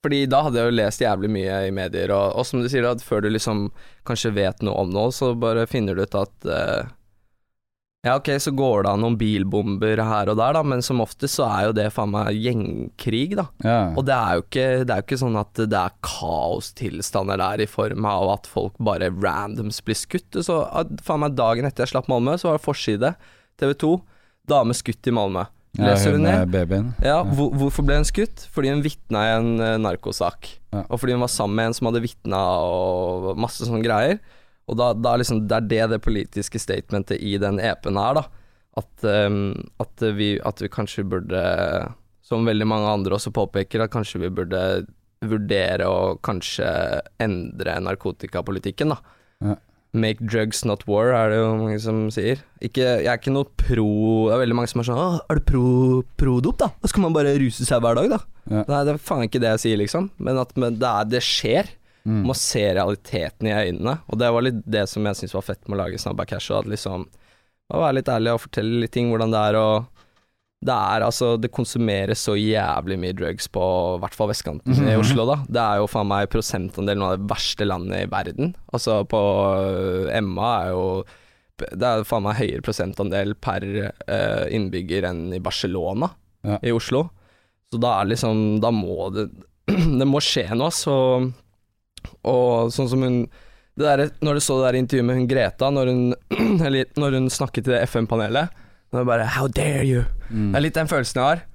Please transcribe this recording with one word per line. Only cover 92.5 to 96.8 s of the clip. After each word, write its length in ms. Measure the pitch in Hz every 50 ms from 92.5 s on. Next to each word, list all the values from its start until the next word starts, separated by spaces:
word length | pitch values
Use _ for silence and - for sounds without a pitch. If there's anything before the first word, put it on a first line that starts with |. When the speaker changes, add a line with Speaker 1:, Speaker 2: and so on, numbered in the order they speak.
| 120 117 113 120
Speaker 1:
sånn 160 | 117 - 135 120
som 140 | 123 131
hun, 180 | 131 127 123 123 117 - - - - - - - _ _ _
det 100 | - 147
der, 240 | 151 143 139 143 151 147 -
når 160 | - 151 143
du 40 | 143 139
så 140 | - 135 131
det 120 | 131 127
der 60 | 123 127
intervjuet 260 | 127 123 139 131 120
med 100 | 120 127
hun 120 | 127 127 120
Greta, 420 | 139 135 113 95 - - 131 135
når 180 | 143 139 131 127
hun, 140 | 127 123 123 123 123 - - -
<clears throat> 360 | 196 190 220 226 208 170 165
eller 180 | 143 135 131